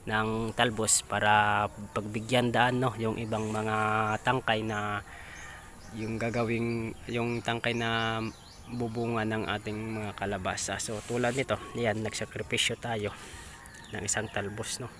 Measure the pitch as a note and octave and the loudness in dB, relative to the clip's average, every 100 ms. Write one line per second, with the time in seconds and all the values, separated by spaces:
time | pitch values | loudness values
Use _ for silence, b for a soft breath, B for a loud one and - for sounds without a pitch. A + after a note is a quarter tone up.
0 | - A2 A2 A2 A2+ G#2+ A#2+ A2 A2 - | 0 2 2 0 -2 2 2 4 4 4
1 | - G2+ G#2+ G#2+ G#2 G#2 G#2 - G#2 - | 4 4 8 8 8 4 0 -4 -6 -6
2 | G#2 A2 A2+ B2 A#2+ A#2 B2 B2+ B2+ G#2+ | -2 -4 2 4 4 6 6 4 0 0
3 | A2+ A2 A2+ A2 A2 G#2+ A2 G#2+ G#2+ A2 | -2 0 -2 -2 0 0 0 2 4 2
4 | G#2+ G#2+ - B2+ A2+ A2 A2 G#2+ G#2 G#2 | 2 2 2 2 2 0 2 -2 -2 -4
5 | - B B B B B B - - A2 | -6 B B B B B B -16 -12 -6
6 | A2 A2+ A#2 A#2 A#2 A#2 A#2 A#2 A2+ - | -4 -2 0 0 2 2 0 -2 -4 -8
7 | - A#2 A#2 A#2+ A#2 A#2 A#2+ A#2 A#2 A2+ | -4 -2 0 0 -2 0 0 0 2 2
8 | A2+ A2+ A2+ - - - - A#2+ A#2 A2+ | 2 0 -4 -8 -18 -18 -10 -4 -2 0
9 | A#2 A2+ A2 A2 F#2+ G#2 G#2+ G#2 A2 A2 | 0 2 2 0 0 -2 -2 -4 -4 -4
10 | G#2 - G2+ G2+ F#2+ F#2 - G2 - G#2+ | -4 -4 -2 -2 -2 -2 -2 -2 -2 -4
11 | - A#2+ A#2+ B2+ C3 G#2 - - A#2 G#2+ | -2 0 2 2 0 -2 -2 0 0 2
12 | G#2+ - G#2+ - - A#2 - A#2 A#2+ A#2 | -2 -4 -6 -6 -2 0 2 0 -4 -2
13 | G2+ - B B B B B - - G#2+ | -2 -4 B B B B B -14 -10 -4
14 | G2+ - G#2+ - G2 G#2 A2+ - A#2 | 0 0 0 -2 -2 -4 -4 -4 -6